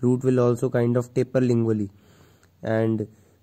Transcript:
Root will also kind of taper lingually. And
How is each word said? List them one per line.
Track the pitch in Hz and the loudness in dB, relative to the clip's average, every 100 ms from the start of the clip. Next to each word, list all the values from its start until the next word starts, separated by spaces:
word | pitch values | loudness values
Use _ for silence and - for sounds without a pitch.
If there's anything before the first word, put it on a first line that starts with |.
Root | 123 127 | 0 0
will | 131 127 | 2 2
also | 123 120 131 | 2 0 0
kind | 123 120 123 | 0 0 0
of | 123 | -2
taper | - 123 131 | -4 -2 0
lingually. | 123 120 113 110 98 - _ - - _ _ _ | 2 2 0 -2 -4 -10 _ -20 -20 _ _ _
And | 113 110 113 110 107 - _ _ | -4 -2 0 -2 -6 -14 _ _